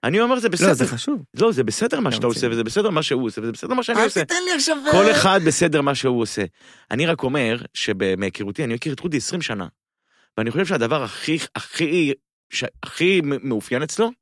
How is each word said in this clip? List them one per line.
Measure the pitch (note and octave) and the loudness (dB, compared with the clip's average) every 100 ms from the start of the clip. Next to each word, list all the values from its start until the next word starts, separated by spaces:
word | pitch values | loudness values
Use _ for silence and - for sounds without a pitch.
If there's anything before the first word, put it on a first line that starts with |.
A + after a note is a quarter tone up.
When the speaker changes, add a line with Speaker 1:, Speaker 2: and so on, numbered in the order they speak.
Speaker 1:
אני | A#2+ F3 | 2 2
אומר, | A#3+ C4 | 2 2
זה | A3+ | 2
Speaker 2:
לא, | |
Speaker 1:
בסדר. | E3+ F#3 | 4 4
Speaker 2:
זה | C#3 C3 | 4 0
חשוב. | A#2+ - C#4 C3+ - | -2 -4 -4 -6 2
Speaker 1:
לא, | A3 | 2
זה | C#3 | 4
בסדר | A2+ - A#3 D4+ | 0 0 -2 0
מה | G#3 | 0
Speaker 2:
גם | A2+ | 0
Speaker 1:
שאתה | B2 | 0
עושה, | A2 | 0
Speaker 2:
שלי. | B2 | 0
Speaker 1:
וזה | A2+ | 0
בסדר | A2+ G3 G#3 | 0 0 0
מה | D#3 | 0
שהוא | D#3 C3 A#2+ | 0 0 -2
עושה, | G#2+ | -4
וזה | A2+ | -6
בסדר | A2+ - | -6 -4
מה | B3+ | -2
שאני | A#3 A3 | 0 2
Speaker 3:
אל | |
Speaker 1:
עושה. | A3 G3 | 2 0
Speaker 3:
תיתן | D#3+ F4 F4+ | -2 -2 -2
לי | E4+ | 0
עכשיו, | D4 D4+ C#4 | 0 0 4
Speaker 1:
כל | F3 G#3 | 6 6
Speaker 3:
אה, | |
Speaker 1:
אחד | G3 F#3+ F#3+ E3 | 6 4 4 4
בסדר | D3 E3+ D3+ | 2 2 2
מה | C#3 C#3 | 0 0
שהוא | C3+ B2 | 0 0
עושה. | A2+ - F#2+ _ - - _ | -2 -2 -6 _ -20 -20 _
אני | A#2 E3 | -2 0
רק | E3+ | 0
אומר | C3 C#3+ A#2 A#2 - | 0 0 0 -2 -6
שמהיכרותי, | - - G2 G2 F#2+ G2 - G2+ G2+ | -8 -4 0 0 0 -2 -4 -8 -4
אני | C#3 | -4
מכיר | A#2 D#3+ | -4 -4
את | C3+ | -6
רודי | - D3 | -4 -4
עשרים | - C3+ | -4 -6
שנה, | - G#2+ E2+ _ _ _ _ _ _ - | -4 -6 -8 _ _ _ _ _ _ -4
ואני | A2+ | -2
חושב | C3 F3+ | 0 0
שהדבר | F3 A#2 D3 | 0 0 0
הכי, | A#2 - - D#3 - - | -2 -6 -4 -2 -4 -10
הכי, | - - D#3+ F3 D3+ - _ _ _ | -10 -4 0 2 0 -2 _ _ _
ש-, | - B2 - | -6 -6 -10
הכי | - - F3 F#3+ | -14 0 2 4
מ-, | D3 C#3 C3+ | 2 -2 -2
מאופיין | A2 - B2 | -4 -2 -4
אצלו | D3 - A#3 B3 | -4 0 -2 -2